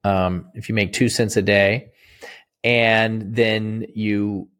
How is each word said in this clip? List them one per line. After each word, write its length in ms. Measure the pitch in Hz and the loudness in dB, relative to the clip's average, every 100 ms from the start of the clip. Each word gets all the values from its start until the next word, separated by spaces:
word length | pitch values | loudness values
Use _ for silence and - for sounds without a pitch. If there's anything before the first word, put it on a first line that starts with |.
um, 460 | 101 95 92 90 - | 0 0 0 -2 -8
if 140 | - - | -16 -4
you 60 | |
make 180 | 113 98 | -2 -2
two 160 | - 120 | 0 0
cents 300 | - 107 110 | 2 0 0
a 40 | |
day 500 | 98 101 98 117 - _ _ _ - - _ _ | 2 4 4 0 -6 _ _ _ -20 -20 _ _
and 720 | 117 120 113 110 110 110 101 | 0 2 4 4 2 -2 -4
then 520 | 113 113 110 110 110 - | 0 0 0 -4 -6 -8
you 560 | 110 107 101 104 101 - | -4 -2 0 -2 -4 -10